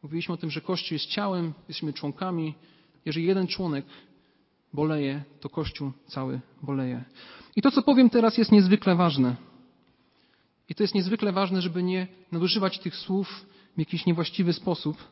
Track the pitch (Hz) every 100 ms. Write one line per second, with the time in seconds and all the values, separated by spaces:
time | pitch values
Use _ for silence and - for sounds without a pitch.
0 | 147 165 175 170 165 156 - 175 - 151
1 | - - 208 180 165 151 - 156 156 143
2 | 143 139 185 175 156 151 _ _ _ _
3 | - 151 165 190 180 - 180 143 135 -
4 | _ _ _ _ _ _ _ 143 156 151
5 | 139 139 143 - 147 - 151 - 139 131
6 | _ - 131 143 - _ 139 135 127 123
7 | 127 - - - - - 170 - 269 262
8 | 247 240 226 220 220 208 185 208 196 175
9 | 175 139 127 123 - - _ _ _ _
10 | _ _ _ _ _ _ _ - 208 202
11 | 180 220 208 190 190 190 175 170 180 185
12 | 185 - _ 170 175 220 190 - 180 -
13 | - 190 190 - - - _ - 156 175
14 | - 170 165 - 175 165 - 170 151 156
15 | -